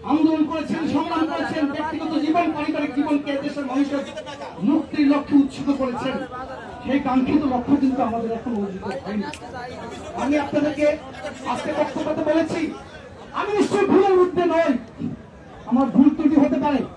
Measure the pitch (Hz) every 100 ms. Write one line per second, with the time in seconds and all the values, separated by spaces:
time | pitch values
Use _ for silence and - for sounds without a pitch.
0 | - 294 311 311 302 320 - 330 - 294
1 | 311 339 311 277 - 311 285 302 311 311
2 | 320 285 302 339 320 294 294 302 285 262
3 | 302 285 294 277 285 285 262 262 277 285
4 | - 311 - - - - 196 320 - 311
5 | 277 294 - 294 277 - 277 277 262 240
6 | 262 - - 254 262 - - - - 285
7 | 269 262 - 311 294 247 - 277 262 254
8 | 233 226 226 226 254 214 196 185 208 185
9 | 185 208 285 302 - 254 247 247 233 -
10 | - - 247 294 269 294 294 285 294 302
11 | - - 302 - - - - - 302 330
12 | 302 320 302 320 311 349 302 - - -
13 | - - - - 415 415 - 415 370 370
14 | 392 370 359 339 349 330 320 240 - -
15 | - - - - - - - 240 269 190
16 | 294 - 285 294 - - 294 269 208